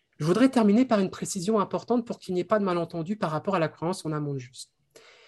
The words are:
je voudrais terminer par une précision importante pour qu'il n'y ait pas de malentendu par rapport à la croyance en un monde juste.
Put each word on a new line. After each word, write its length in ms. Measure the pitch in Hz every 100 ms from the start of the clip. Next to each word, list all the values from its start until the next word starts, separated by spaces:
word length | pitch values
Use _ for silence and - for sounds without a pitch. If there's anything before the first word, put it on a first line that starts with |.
| _ -
je 60 |
voudrais 240 | 151 220 262
terminer 360 | 247 214 214
par 140 | 262 214
une 120 | 185
précision 500 | - 175 196 175 220
importante 440 | 180 175 - 240
pour 140 | 233 -
qu'il 160 | -
n'y 60 | 180
ait 40 |
pas 140 | 175 214
de 60 |
malentendu 520 | 196 175 170 170 160 208
par 140 | 170
rapport 240 | 156 202
à 60 | 190
la 80 | 156
croyance 360 | - 160 190
en 60 | 156
un 100 | 151
monde 200 | 147 135
juste. 320 | 123 - - _ _ - - -